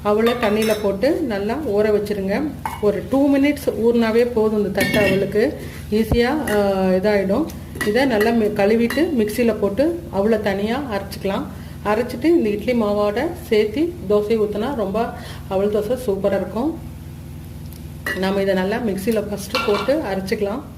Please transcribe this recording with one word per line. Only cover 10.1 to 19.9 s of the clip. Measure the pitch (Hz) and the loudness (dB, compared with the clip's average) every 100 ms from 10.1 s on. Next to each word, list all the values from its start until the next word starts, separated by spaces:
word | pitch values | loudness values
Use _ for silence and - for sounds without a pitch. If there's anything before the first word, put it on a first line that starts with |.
அவலை | 190 208 214 | -2 2 2
தனியா | 208 196 208 247 277 | 0 -2 -2 -2 -4
அரைச்சிக்கலாம். | 202 - - 196 208 294 - - - | -6 -6 -6 -4 -4 -6 -10 -14 -8
அரைச்சிட்டு | 202 220 247 - | -2 0 -2 0
இந்த | 311 339 214 | 4 4 4
இட்லி | 208 - 240 | 0 0 2
மாவோட | 208 208 208 208 320 - - | 2 2 0 0 -4 -6 0
சேர்த்து | 214 214 262 339 - 190 | 2 2 0 -2 -4 0
தோசை | 208 208 226 | 2 2 0
ஊத்துனா | 208 208 240 | 0 -2 -4
ரொம்ப | 277 190 208 240 - - - - | -2 -2 -2 -2 -6 -12 -14 -4
அவல் | 190 202 | 0 2
தோசை | 208 208 254 - | 0 -2 -2 -2
சூப்பரா | 190 196 196 | 0 0 0
இருக்கும். | 185 208 294 330 - - - - - - - - - - - - - 190 | -2 -2 -2 -4 -12 -14 -14 -14 -14 -14 -14 -14 -14 -14 -14 -10 -6 -2
நாம | 190 196 | 0 0
இதை | 196 | 2
நல்லா | 185 185 233 | 0 0 -2
மிக்சியில | 233 190 233 220 202 | -2 -2 0 -2 -2
ஃபர்ஸ்ட் | 202 - 269 240 | -8 -4 -2 0
போட்டு | 202 208 | 0 2